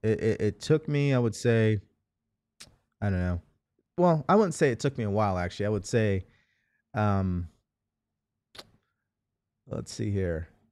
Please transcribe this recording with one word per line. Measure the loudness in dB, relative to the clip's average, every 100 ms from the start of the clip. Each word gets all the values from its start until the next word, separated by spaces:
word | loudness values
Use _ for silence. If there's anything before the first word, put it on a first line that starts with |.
It, | -2 0
it, | 0 0
it | -2 -4
took | 0 0 0
me, | 0 2
I | 2
would | 0 0
say, | 0 2 2 0 -4 _ _ _ _ _ _ _ -20 _ _ _
I | -2
don't | 0
know. | 0 -4 -8 _ _ _ _ 0
Well, | 2 2 4
I | 2
wouldn't | 2 2
say | 0
it | 2
took | -2 -2
me |
a | -2
while, | 0 0 0
actually. | -4 -4 -2
I |
would | -2 0
say, | 0 2 0 -4 _ _ _ _ _ _ -2
um, | 0 0 0 -2 -6 _ _ _ _ _ _ _ _ _ _ -20 -20 _ _ _ _ _ _ _ _ _ -10
let's | -10 -8
see | -6 -2
here. | 0 -2 -2 -6 _ _